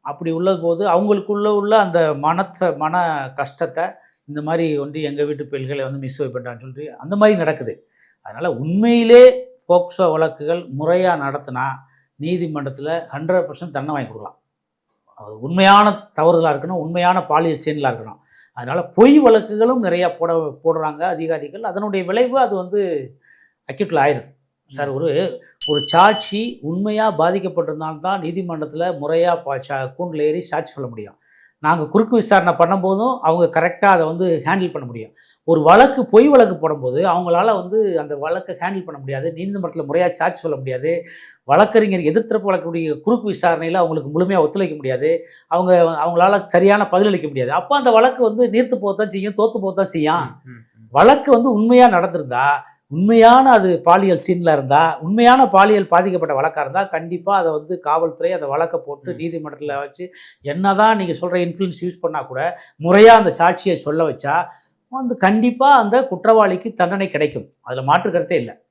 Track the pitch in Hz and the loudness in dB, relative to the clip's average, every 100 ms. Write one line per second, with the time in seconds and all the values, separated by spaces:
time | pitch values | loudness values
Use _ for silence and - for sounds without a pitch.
0 | - 143 165 165 185 185 170 170 202 175 | -14 -10 -8 -4 -2 -2 -2 -2 0 0
1 | 208 208 196 208 208 208 202 220 196 170 | 2 -2 -2 -4 0 -2 2 2 2 0
2 | 160 143 147 175 196 - 185 143 156 180 | 0 -2 -2 -2 -4 -4 -4 -2 -4 -2
3 | 175 151 131 131 135 - 165 160 180 - | -2 -4 -8 -10 -10 -6 -8 -6 -8 -10
4 | _ _ _ 147 151 165 165 147 143 151 | _ _ _ -10 -6 -4 -2 -4 -6 -8
5 | 151 143 147 147 139 139 131 143 135 139 | -8 -4 -6 -6 -8 -10 -8 -8 -8 -8
6 | 135 135 139 120 123 117 131 131 147 - | -12 -8 -8 -8 -12 -16 -18 -16 -18 -16
7 | 156 202 214 202 156 156 120 113 _ _ | -8 0 2 2 -2 -4 -8 -12 _ _
8 | _ _ - 110 175 123 147 185 226 233 | _ _ -20 -10 -8 -6 -6 -2 2 2
9 | 226 240 254 254 254 _ _ 175 180 - | 6 10 10 8 -8 _ _ 0 0 -2
10 | 180 156 160 156 147 170 170 135 156 180 | 0 0 -2 -4 -6 -6 -6 -8 -2 0
11 | 185 165 139 139 139 127 135 131 _ _ | 0 -2 -4 -8 -10 -8 -8 -8 _ _
12 | _ _ 151 175 170 151 139 135 147 165 | _ _ -6 -4 -6 -8 -10 -10 -8 -8
13 | 165 139 160 180 170 147 175 139 143 147 | -8 -12 -2 -2 -2 -10 -10 -10 -8 -8
14 | 117 107 101 _ _ _ _ _ _ _ | -8 -14 -18 _ _ _ _ _ _ _
15 | _ - 104 110 127 180 190 202 214 190 | _ -20 -20 -14 -8 2 6 6 6 0
16 | - - 160 165 165 139 160 185 160 175 | -10 0 2 2 0 -2 -6 -8 -6 -2
17 | 175 185 - 151 165 151 - 151 135 113 | 0 0 0 0 0 -4 -6 -4 -4 -4
18 | 110 - _ _ _ - 123 160 175 - | -12 -20 _ _ _ -16 -8 -6 -6 4
19 | 240 294 269 220 - 214 226 254 196 170 | 6 8 6 4 2 -2 0 0 0 0
20 | 180 175 170 165 156 135 165 160 156 147 | -2 -2 -2 -2 -2 -4 -2 -2 -4 -4
21 | 175 160 160 160 147 185 226 185 214 196 | -6 -4 -4 -6 -6 -10 -10 -8 -6 -6
22 | 180 202 254 269 247 196 180 202 190 156 | -4 -2 0 0 -2 -2 -4 -4 -4 -6
23 | 131 _ _ _ _ _ _ 139 202 160 | -10 _ _ _ _ _ _ -8 -4 0
24 | 139 135 - _ _ _ _ 135 143 131 | 0 0 -8 _ _ _ _ -10 -8 -4
25 | 160 147 185 - _ _ - 147 - 165 | -4 -2 -4 -8 _ _ -6 -6 0 4
26 | 196 208 - 202 233 - 147 175 208 214 | 4 4 -4 -6 -8 -10 -10 -6 -4 -2
27 | 220 165 165 196 190 170 160 151 160 156 | -2 0 0 0 -4 -6 -6 -6 -10 -8
28 | 175 196 165 175 175 165 151 151 175 156 | -6 -6 -6 -8 -8 -8 -10 -6 -6 -6
29 | 147 165 175 170 147 139 131 139 131 - | -4 0 0 -2 -4 -10 -8 -8 -8 -10
30 | 175 156 151 160 175 156 160 - 127 113 | -10 -4 -2 -4 -6 -8 -8 -12 -14 -12
31 | 104 _ _ _ _ _ 151 165 151 208 | -18 _ _ _ _ _ -2 0 0 -2
32 | 220 233 214 196 175 - 170 196 185 190 | 0 0 4 2 2 2 2 2 -2 -2
33 | 240 247 160 165 170 170 170 175 202 185 | -2 -2 -2 2 2 0 -2 0 2 4
34 | 156 170 185 160 139 190 180 151 127 117 | 2 -2 -2 -2 -2 -2 -4 -6 -12 -12
35 | 110 _ _ _ - 160 151 190 269 269 | -14 _ _ _ -2 2 6 6 6 2
36 | 233 214 277 277 214 175 156 147 127 131 | 4 4 6 6 4 2 -4 -4 -4 -2
37 | 185 175 175 170 208 208 180 214 214 165 | 0 0 0 0 2 0 -2 -2 0 -2
38 | 147 143 151 180 185 - 175 196 175 147 | -6 -8 -6 -6 -8 -10 -8 -8 -10 -14
39 | 135 135 156 160 190 202 170 165 143 151 | -10 -8 -8 -8 -10 -8 -10 -10 -6 -2
40 | 175 175 165 180 165 139 131 127 143 170 | -2 -2 -6 -4 -8 -8 -8 -8 -4 -6
41 | 170 - - _ - 147 214 220 214 185 | -8 -20 -20 _ 0 2 4 2 2 0
42 | 151 175 220 214 196 185 170 170 160 151 | 0 -2 -2 -4 -2 -4 -4 -6 -6 -6
43 | 175 240 214 165 175 160 165 180 170 156 | -2 -2 -2 -2 0 0 -2 -2 -2 -2
44 | 139 151 185 190 151 196 185 151 135 127 | -6 -4 0 0 0 -2 -6 -6 -6 -4
45 | 151 165 - _ _ 170 185 180 165 160 | -2 -2 -6 _ _ -2 2 4 4 0
46 | 160 170 185 202 196 170 190 202 202 185 | -2 2 4 2 0 2 4 4 2 2
47 | 208 185 151 135 123 156 185 285 247 220 | 2 0 -4 -6 -4 -4 -2 0 4 4
48 | 247 254 233 214 240 214 247 226 202 196 | 4 2 -2 0 0 0 0 -2 -4 -4
49 | 208 190 196 202 220 226 190 185 190 170 | -4 -4 -8 -2 -2 -2 -6 -4 -4 -2
50 | 151 170 135 - 131 120 _ _ 113 135 | -2 -2 -4 -14 -20 -20 _ _ -4 4
51 | 208 285 285 240 247 208 220 247 247 185 | 6 6 4 2 4 0 4 6 6 6
52 | 170 165 139 123 139 143 - _ _ 151 | -2 -4 -6 -2 0 -2 -6 _ _ -2
53 | 196 226 226 254 269 233 190 170 - 180 | 2 6 8 8 6 4 4 0 4 4
54 | 196 170 - 175 170 151 123 139 165 156 | 4 0 0 -2 2 0 2 2 2 -2
55 | 160 214 240 254 262 190 202 214 196 170 | -4 2 6 6 6 6 4 4 2 0
56 | 185 180 160 139 151 156 135 165 196 160 | 2 -2 -2 -2 -2 -4 -6 -4 -4 -6
57 | 165 175 175 196 170 151 151 180 151 156 | -6 -8 -2 0 0 -4 -6 -8 -2 0
58 | 165 165 165 180 143 139 165 170 - 143 | -2 -2 -4 -4 -4 -4 -2 -4 -10 -14
59 | 135 143 165 160 151 143 147 139 143 _ | -12 -10 -10 -10 -12 -12 -10 -8 -10 _
60 | 180 - - _ 139 151 196 196 214 220 | -20 -18 -20 _ -10 -4 -2 2 4 2
61 | 185 147 175 180 175 175 190 - 180 175 | -2 -4 -4 -2 -4 -4 -6 -6 -10 -8
62 | 170 151 131 127 160 175 - _ 165 196 | -8 -8 -10 -6 -6 -8 -20 _ 2 8
63 | 220 226 190 - 170 180 196 160 - 151 | 10 10 6 2 0 2 -4 -4 -4 -2
64 | 165 131 139 156 180 - _ _ _ 254 | -2 -4 -4 -4 -4 -12 _ _ _ -8
65 | 254 247 190 214 240 240 269 277 208 240 | -6 0 2 2 0 2 4 4 4 0
66 | 269 180 - 220 202 185 - - 175 196 | 0 -2 2 4 4 0 -8 -2 -2 -2
67 | 196 147 151 135 - _ - 127 131 165 | -4 -2 -4 -4 -14 _ -10 -8 0 0
68 | 202 170 160 170 117 - _ | 2 -4 -2 -4 -4 -14 _